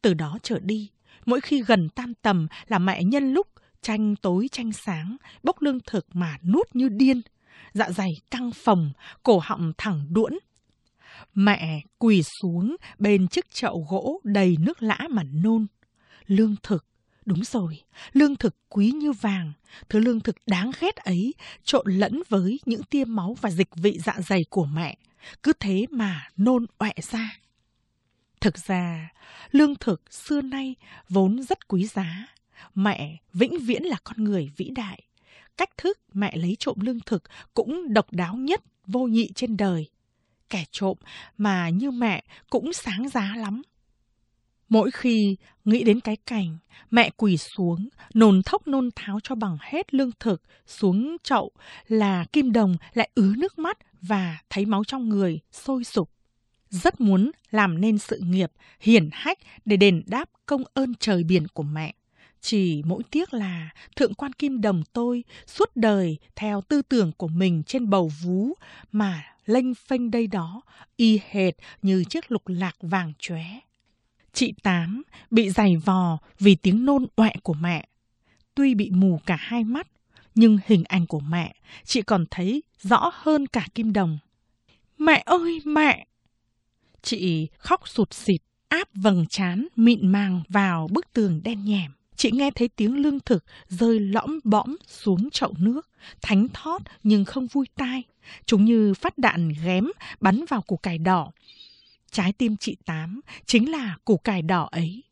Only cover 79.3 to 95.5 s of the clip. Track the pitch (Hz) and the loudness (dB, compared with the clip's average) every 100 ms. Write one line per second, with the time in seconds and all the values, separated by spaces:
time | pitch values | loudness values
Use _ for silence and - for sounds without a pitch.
79.3 | 170 - 240 220 269 370 _ _ _ _ | -4 -2 -4 -2 -4 -6 _ _ _ _
80.3 | - 226 208 - 202 - 185 170 156 143 | 6 8 6 4 2 4 0 0 -4 -4
81.3 | 170 165 - _ - - 254 196 202 160 | -4 -4 -12 _ -20 -4 -4 2 0 0
82.3 | - 185 269 - _ 190 233 - - - | -2 -2 -2 -6 _ 2 2 2 -2 0
83.3 | 302 277 240 160 - 220 202 175 151 _ | 0 0 -4 -4 -4 -2 0 0 -2 _
84.3 | _ _ _ _ _ _ _ 311 302 - | _ _ _ _ _ _ _ 4 4 4
85.3 | 349 339 330 294 302 302 - - _ _ | 2 2 -4 -2 2 2 0 -6 _ _
86.3 | _ _ _ _ _ _ _ - 226 185 | _ _ _ _ _ _ _ -8 -4 -2
87.3 | 160 156 _ - 359 - - 202 - - | -2 -4 _ -2 -2 -2 -2 -2 0 0
88.3 | 180 _ _ _ 320 403 196 202 180 160 | 0 _ _ _ -2 -2 0 2 2 0
89.3 | - 185 180 311 - 226 233 185 202 202 | -2 -4 -4 -4 4 6 6 4 4 2
90.3 | 180 156 196 196 170 160 226 - - 208 | -2 0 2 2 0 0 -2 -2 0 0
91.3 | 156 196 220 202 202 151 - _ - 220 | 0 -4 -6 -2 -2 -2 -12 _ -2 0
92.3 | 240 277 277 240 - 214 277 294 277 - | 2 0 0 -4 0 -2 2 0 -2 0
93.3 | 220 _ - _ 180 233 226 196 214 - | 0 _ -20 _ 0 2 2 2 -2 -2
94.3 | 320 226 214 247 302 _ - 208 185 254 | -4 2 2 0 -10 _ -6 0 0 0
95.3 | - 254 | -2 -4